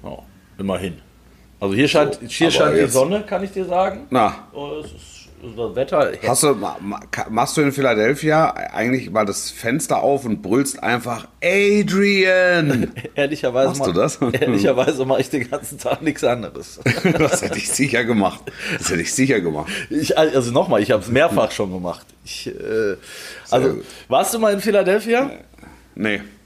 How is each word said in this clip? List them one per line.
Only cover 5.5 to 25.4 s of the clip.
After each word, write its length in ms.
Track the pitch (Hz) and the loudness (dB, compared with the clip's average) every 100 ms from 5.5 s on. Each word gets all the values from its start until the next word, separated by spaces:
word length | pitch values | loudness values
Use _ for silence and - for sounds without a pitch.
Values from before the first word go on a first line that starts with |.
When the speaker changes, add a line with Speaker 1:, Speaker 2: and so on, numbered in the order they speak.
| 110 | -8
Speaker 1:
das 180 | 113 92 | -6 -2
Wetter 360 | 135 160 123 - 104 | 0 2 0 0 -2
Speaker 2:
Hast 140 | 120 | 2
du, 100 | 147 123 | 2 2
ma-, 220 | 95 - | -2 -8
ma-, 200 | 98 104 - | -10 -10 -10
ka-, 160 | - - | -8 -4
machst 260 | 110 139 - | -2 0 2
du 40 | |
in 100 | 143 | 0
Philadelphia 800 | 139 135 110 110 143 156 156 156 - - | 2 2 4 2 2 2 4 2 0 -8
eigentlich 360 | - 113 131 - | -2 0 0 -2
mal 140 | 107 104 | -2 0
das 240 | 95 - | -2 -8
Fenster 500 | - 113 139 156 135 | -6 -4 -2 0 0
auf 240 | 120 139 123 | 2 0 -2
und 160 | 104 | -4
brüllst 380 | 92 117 135 - | 0 0 0 -4
einfach 440 | 104 120 117 117 - _ | -2 -2 -4 -8 -10 _
Adrian? 1500 | 170 190 202 208 202 185 202 196 185 185 180 175 156 131 98 - | 0 2 4 4 2 2 2 4 4 4 4 4 2 0 -2 -6
Speaker 1:
<laughs> 120 | 147 - | -8 -2
Ehrlicherweise 520 | 143 151 131 120 135 | -2 0 -2 2 2
Speaker 2:
Machst 100 | 131 | 2
Speaker 1:
mach-, 60 | 135 | 0
Speaker 2:
du 60 | |
das? 260 | 87 135 - | 2 0 2
<laughs> 180 | 127 120 | 0 2
Speaker 1:
ehrlicherweise 640 | 151 107 120 127 123 127 131 | 2 2 4 4 2 0 0
mach 120 | 131 | 0
ich 100 | 131 | 0
den 180 | 147 123 | -2 -4
ganzen 280 | 143 - 139 | -6 -8 -8
Tag 220 | 120 131 | -6 -2
nichts 220 | 156 143 | -2 0
anderes. 560 | 135 120 92 - - - 127 120 | 0 -2 -4 -12 -16 -4 -2 0
<laughs> 200 | 185 156 | 0 2
Speaker 2:
Das 240 | 156 175 | 2 0
hätte 140 | - - | -2 -6
ich 120 | - | -4
sicher 320 | - 139 117 117 | 0 0 2 2
gemacht. 360 | 113 95 - - - - 180 | 2 2 -2 -16 -12 -8 -6
Das 120 | - | -2
hätte 100 | 87 | -2
ich 120 | 82 | -2
sicher 260 | - 131 113 | 0 2 2
gemacht. 300 | 87 76 78 - - | 0 -4 -6 -10 -6
Speaker 1:
Ich, 280 | 143 156 156 | -4 0 2
also 340 | 156 135 120 | 4 2 2
nochmal, 300 | 123 185 120 | 0 2 2
ich 100 | 135 | 2
hab's 160 | 113 98 | 0 2
mehrfach 420 | 123 165 165 113 | 2 2 2 0
schon 200 | - 104 | -2 -6
gemacht. 340 | 92 90 82 - _ - | -4 -6 -8 -12 _ -16
Ich, 220 | - - | -12 -12
äh, 40 | |
Speaker 2:
Sehr 440 | - 104 110 104 92 - - - - - | -10 -4 -2 -2 -4 -10 -18 -16 -18 0
Speaker 1:
also, 180 | 131 135 | 2 2
Speaker 2:
gut. 120 | 57 - - - | -2 -10 -18 0
Speaker 1:
warst 260 | 131 190 | 0 2
du 60 | 233 | 2
mal 140 | 220 | 2
in 60 | 202 | 2
Philadelphia? 680 | 202 202 180 202 208 233 277 - | 2 2 4 0 2 0 0 -6